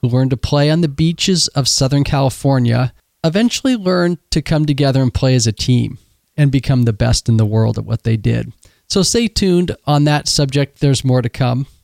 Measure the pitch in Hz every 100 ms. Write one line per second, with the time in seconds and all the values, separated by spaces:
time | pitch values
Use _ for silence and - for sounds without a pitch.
0 | 127 127 131 131 - 147 147 156 165 139
1 | 160 170 - 185 - - 127 - 135 143
2 | 143 147 139 - 139 135 120 117 127 -
3 | _ _ 165 175 240 - 269 247 185 180
4 | 175 175 _ - 147 156 151 139 139 131
5 | 131 - 131 131 113 107 - 123 113 107
6 | _ _ _ - 143 135 - 127 117 107
7 | 117 117 - 113 110 110 113 110 110 110
8 | - 113 101 113 117 - _ _ _ 202
9 | 175 233 233 - 196 175 175 - - 147
10 | 147 147 147 - 143 139 139 _ 147 131
11 | 135 127 120 - 127 123 139 -